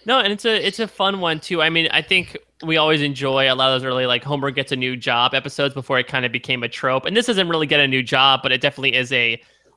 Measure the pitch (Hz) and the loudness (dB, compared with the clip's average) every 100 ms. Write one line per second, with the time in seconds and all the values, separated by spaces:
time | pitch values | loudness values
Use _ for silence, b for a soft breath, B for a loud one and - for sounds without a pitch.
0 | 208 262 202 208 233 214 170 190 214 - | 0 2 2 0 0 0 0 -2 -6 -2
1 | 196 196 175 156 - 175 156 165 165 147 | -2 0 -2 -2 -4 0 2 2 2 0
2 | 160 185 170 - - _ 160 160 156 156 | 2 0 0 -10 -18 _ -2 2 4 2
3 | 143 131 135 135 135 127 131 131 131 127 | 0 -2 0 2 2 4 2 2 0 -2
4 | 127 123 143 143 139 135 135 131 127 127 | 0 0 -2 -4 -2 -4 -4 -4 -4 -4
5 | 135 120 127 135 135 - 139 135 123 131 | -2 0 2 0 -4 -2 -2 -4 -2 -2
6 | 123 135 123 120 - 127 120 - 131 131 | 0 -2 -2 -4 -4 -4 -4 -4 -2 0
7 | - 208 233 196 175 160 151 147 139 131 | 0 0 0 0 0 0 2 2 2 0
8 | 120 135 135 131 131 127 143 139 135 127 | 0 4 4 4 0 0 -2 -2 -2 -2
9 | 123 131 117 113 b b b | 0 0 0 -2 b b b